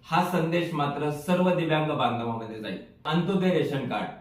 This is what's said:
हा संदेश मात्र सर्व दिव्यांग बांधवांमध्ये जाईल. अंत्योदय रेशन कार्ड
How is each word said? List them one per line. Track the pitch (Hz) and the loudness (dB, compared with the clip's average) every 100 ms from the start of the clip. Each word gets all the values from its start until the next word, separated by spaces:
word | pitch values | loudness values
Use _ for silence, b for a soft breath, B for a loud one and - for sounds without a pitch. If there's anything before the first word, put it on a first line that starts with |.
| - | 0
हा | 165 | 0
संदेश | 185 180 160 170 170 | 2 0 0 0 0
मात्र | 151 143 147 151 | -2 -2 -2 -4
सर्व | 143 - 180 180 | -4 0 2 4
दिव्यांग | 175 156 156 151 | 2 2 2 2
बांधवांमध्ये | 135 120 117 117 113 110 110 | 0 0 0 -4 -4 -8 -8
जाईल. | 104 190 - - | -8 -8 -12 -10
अंत्योदय | 156 170 175 185 185 | 0 0 2 2 4
रेशन | 160 - 135 120 | 2 2 -2 -2
कार्ड | 107 92 - | -4 -4 -10